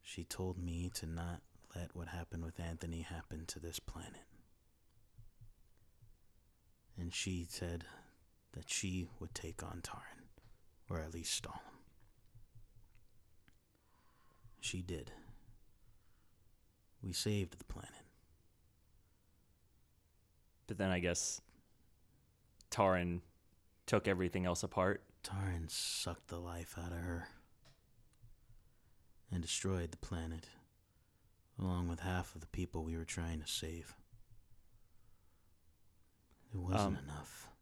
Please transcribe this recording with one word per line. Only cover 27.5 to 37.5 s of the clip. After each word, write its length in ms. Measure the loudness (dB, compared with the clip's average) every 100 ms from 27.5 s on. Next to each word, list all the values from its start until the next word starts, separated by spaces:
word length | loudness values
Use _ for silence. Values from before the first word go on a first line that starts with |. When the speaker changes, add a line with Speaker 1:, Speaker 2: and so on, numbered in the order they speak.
| -20 -20 -20 -20 -20 -20 -20 -20 -20 -20 -20 -20 -20 -20 -20 -20 -20 -4
Speaker 1:
and 100 | -2
destroyed 500 | 0 0 2 2 0
the 60 | -4
planet, 520 | -4 -2 -2 -4 -8 -20 -20 -20 _ -20 -20 _ -20 -20 -14 0
along 300 | 2 4 2
with 100 | 2
half 340 | 2 2 0
of 80 | -8
the 60 | -6
people 360 | -2 0 0
we 140 | 0 -2
were 80 | -2
trying 340 | -2 0 0
to 80 | 0
save. 460 | -2 -2 -6 -8 -16 -20 -20 -18 -20 -20 -20 -20 -20 -20 -20 -20 -20 -20 -20 -20 -20 -20 -20 -20 -20 -20 _ -20 -20 -8
It 40 | -2
wasn't 400 | 4 6 6 4
Speaker 2:
Um, 60 |
Speaker 1:
enough. 460 | -2 -6 -8 -12 -14